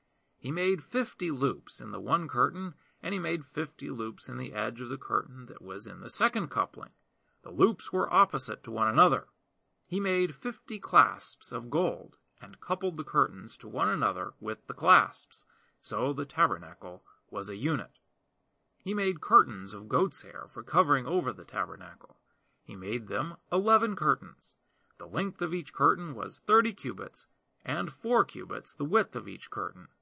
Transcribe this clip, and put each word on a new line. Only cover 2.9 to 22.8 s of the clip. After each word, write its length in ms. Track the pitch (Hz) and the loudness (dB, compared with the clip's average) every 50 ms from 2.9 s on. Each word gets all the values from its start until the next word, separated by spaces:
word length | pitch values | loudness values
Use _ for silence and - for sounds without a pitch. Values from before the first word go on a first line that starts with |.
| _ _ - | _ _ -6
and 100 | 175 202 | -6 -4
he 80 | 190 | -4
made 240 | 170 160 170 165 143 | -2 -2 -4 -4 -6
fifty 440 | - - 151 160 143 _ - 139 147 | -8 -6 -6 -6 -6 _ -10 -8 -8
loops 400 | 139 117 113 113 107 - - - | -6 -4 -4 -6 -6 -8 -12 -10
in 80 | 123 | -8
the 160 | 123 127 117 - | -8 -8 -6 -4
edge 280 | 104 107 117 117 117 | -4 -4 -4 -4 -6
of 80 | 127 120 | -8 -8
the 100 | 131 139 | -8 -8
curtain 480 | - - 117 107 - - 127 131 123 | -6 0 0 0 0 -2 -12 -16 -14
that 160 | 113 - - - | -14 -14 -14 -12
was 240 | 92 95 101 107 | -10 -10 -8 -8
in 140 | 110 95 92 | -10 -12 -12
the 100 | 98 110 | -10 -8
second 380 | - - 214 233 - 226 180 139 | -2 0 0 2 2 0 -4 -2
coupling. 420 | - - 95 - - - - - _ _ _ _ _ _ _ _ _ _ - | 0 0 0 -2 -2 -14 -16 -16 _ _ _ _ _ _ _ _ _ _ -14
The 80 | - | -10
loops 420 | 90 95 - 226 208 - - - - | 0 4 4 4 2 0 -10 -4 -2
were 200 | 185 180 - - | -2 0 2 4
opposite 520 | 185 202 - - 135 - - 104 - - | 4 4 4 2 -6 -6 -6 -8 -8 -8
to 60 | 113 | -6
one 180 | 113 113 110 110 | -2 0 2 2
another. 400 | 110 139 180 175 135 101 - _ _ _ _ _ _ _ _ _ _ _ _ | 6 6 6 6 6 2 -2 _ _ _ _ _ _ _ _ _ _ _ _
He 140 | - 175 202 | -6 -4 -2
made 340 | 202 196 185 180 180 170 139 | 0 0 2 2 2 0 -2
fifty 440 | - - 247 233 - _ - 220 196 | -4 -8 -8 -8 -8 _ -10 -10 -10
clasps 760 | - - - 170 131 101 95 - - - - - - - 123 | -6 4 6 6 6 6 4 -4 -10 -12 -12 -12 -12 -8 -8
of 180 | 123 117 120 | -8 -6 -2
gold, 480 | 123 160 185 147 95 85 90 - _ _ _ _ _ - | 0 2 2 2 0 -2 -8 -16 _ _ _ _ _ -20
and 200 | - 98 101 - | -20 -20 -18 -14
coupled 360 | - - 185 180 190 185 165 | -4 -4 -4 0 0 -4 -2
the 80 | 151 147 | -2 -8
curtains 520 | - - 151 127 110 - 95 92 113 - - | 0 4 4 4 4 2 -8 -12 -12 -14 -12
to 100 | - 107 | -12 -6
one 200 | 110 131 175 196 | -2 0 2 2
another 460 | 202 170 123 101 90 90 95 104 - - | 2 2 2 2 2 0 -4 -6 -6 -8
with 260 | - 107 110 - _ | -4 -4 -4 -4 _
the 80 | - 117 | -12 -8
clasps. 680 | - 143 175 185 151 101 87 - - - - - - - _ _ _ _ _ _ _ | 0 6 8 8 8 8 4 -2 -12 -16 -16 -18 -20 -20 _ _ _ _ _ _ _
So 320 | - - 110 104 120 139 143 | -12 -6 -4 -2 0 0 0
the 120 | 139 147 | -2 -4
tabernacle 800 | 139 - 156 165 143 98 85 85 80 87 - - 92 90 92 _ _ - _ _ - | -4 2 2 4 4 2 0 -6 -12 -14 -12 -12 -12 -12 -12 _ _ -20 _ _ -10
was 180 | 107 104 98 101 | -8 -6 -6 -4
a 80 | 101 | -4
unit. 420 | 101 120 156 160 120 87 - _ _ _ _ _ _ _ _ _ _ _ _ _ _ _ _ _ _ | -2 0 0 0 0 -2 -6 _ _ _ _ _ _ _ _ _ _ _ _ _ _ _ _ _ _
He 160 | - 180 208 | -8 -4 -2
made 260 | 208 - 95 - 151 | 0 0 0 -2 -2
curtains 520 | - - - - - - 110 95 95 98 104 | 0 8 8 8 8 8 0 -8 -8 -10 -10
of 160 | 101 104 107 | -10 -6 0
goat's 340 | 123 139 185 180 - - - | 2 2 2 2 0 -6 -10
hair 240 | 92 - - - - | -10 -12 -12 -12 -12
for 140 | - 123 113 | -12 -14 -10
covering 440 | - - 165 185 143 143 131 123 | -2 2 2 4 6 4 2 2
over 260 | 131 165 185 147 127 104 | 0 0 0 0 0 -4
the 120 | 98 85 | -6 -10
tabernacle. 720 | - - 107 90 87 87 90 92 87 85 - - - - _ _ _ _ _ _ _ _ _ _ | -8 -4 -4 -4 -4 -6 -12 -14 -16 -16 -18 -20 -20 -20 _ _ _ _ _ _ _ _ _ _
He 140 | - 101 | -16 -14
made 320 | 95 | -10